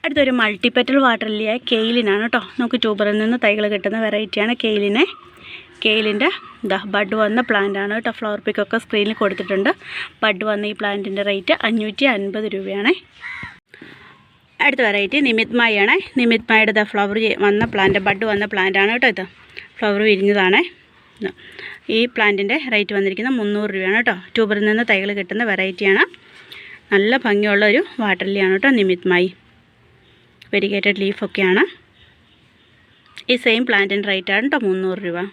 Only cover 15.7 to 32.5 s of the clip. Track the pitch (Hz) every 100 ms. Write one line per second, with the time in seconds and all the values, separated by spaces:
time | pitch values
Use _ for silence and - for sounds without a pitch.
15.7 | 208 208 339 - 269 233 226 233 220 214
16.7 | 214 208 208 202 208 220 - 202 208 233
17.7 | 214 190 196 196 196 220 202 208 202 185
18.7 | 190 202 240 254 196 185 - - - -
19.7 | - 214 202 214 196 202 202 185 208 349
20.7 | - _ _ _ _ 381 - - - -
21.7 | - - 220 240 233 208 202 202 285 269
22.7 | 214 208 208 196 190 240 254 208 208 208
23.7 | 190 190 220 240 185 - - 214 208 208
24.7 | 214 240 196 202 202 185 208 233 190 190
25.7 | 180 202 202 359 - - - - - -
26.7 | - _ 202 208 262 247 202 208 202 208
27.7 | 240 403 - 214 180 196 202 190 190 277
28.7 | 247 190 180 185 180 185 - _ _ _
29.7 | _ _ _ _ _ _ _ - 202 196
30.7 | 202 202 202 196 202 196 - 190 196 349
31.7 | - _ _ _ _ _ _ _